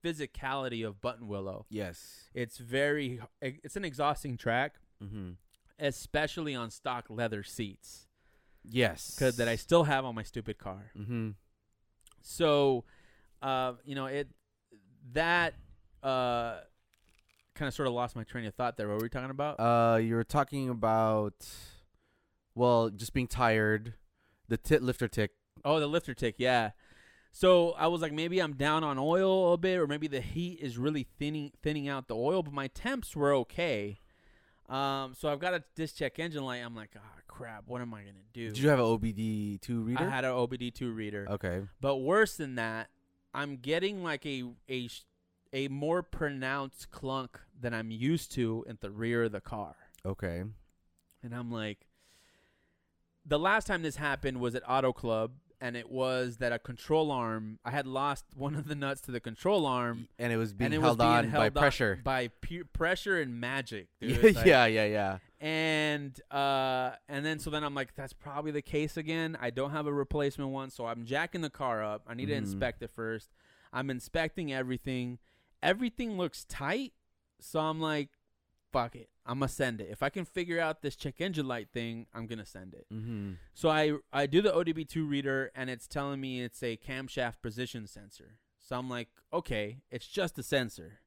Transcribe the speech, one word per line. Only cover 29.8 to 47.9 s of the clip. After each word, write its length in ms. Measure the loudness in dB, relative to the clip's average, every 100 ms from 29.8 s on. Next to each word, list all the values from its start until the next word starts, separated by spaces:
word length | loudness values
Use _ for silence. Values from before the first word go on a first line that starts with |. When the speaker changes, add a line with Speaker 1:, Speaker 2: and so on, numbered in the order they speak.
| 2
Speaker 1:
maybe 200 | 0 -2
the 120 | -2
heat 380 | -4 -4 -4 -4
is 180 | -6 -2
really 300 | 0 0 -4 -6
thinning, 360 | -4 -4 -6 _
thinning 240 | -4 -2 -2
out 200 | -6 -4
the 60 | -2
oil." 280 | 2 2
But 100 | 0
my 140 | -4 -6
temps 480 | -4 -4 -4 -6 0
were 180 | 4
okay. 640 | 4 2 -2 0 0 -4 -8 _ _ _ _ _ _ -8
Um, 460 | -2 -2 -2 -6
so 160 | -4 -2
I've 80 | 0
got 140 | 0
a 100 | -2 -4 -6
disc 200 | -6 -4
check 220 | -6 -4
engine 240 | -6 -4
light. 160 | -6 -6
I'm 160 | -8 -12
like, 160 | -16 -20
"Ah, 220 | -20 -20 -20
crap, 400 | -14 -14 -14 -8
what 120 | -6
am 120 | -6
I 80 | -8
gonna 160 | -14 -20 -18
do?" 140 | -8 -6
Speaker 2:
Did 80 | 2
you 100 | 6
have 100 | 6
an 60 | 6
O 120 | 4
B 160 | 2
D 440 | 0 -2 0 -2 -4
two 200 | -4 -4
reader? 220 | -2 0
Speaker 1:
I 60 | 0
had 160 | 0 0
an 60 |
O 140 | 0 0
B 100 | -2
D 140 | -8
two 200 | -6 -6
reader. 340 | -4 -6 -6 -4
Speaker 2:
Okay. 320 | -2 -2 -2 -4 -4
Speaker 1:
But 180 | -2 0
worse 380 | 4 4 4 2
than 200 | -6 -4
that, 340 | -4 -4 -10 _ _ _ _
I'm 240 | -6 -6 -6
getting, 460 | -2 0 0 -2
like, 220 | -4 -4 -4
a, 180 | -4 -6 -10 _
a 200 | -6 -6
sh-, 160 | -10 -18 _ _ _ _
a 160 | -4 -2
more 340 | -2 0 0
pronounced 880 | -2 -4 -4 -2 -2 -2 -4 -10 -18
clunk 480 | -10 -4 -4 -6 -12 -20 -8
than 160 | -4
I'm 180 | -4 -4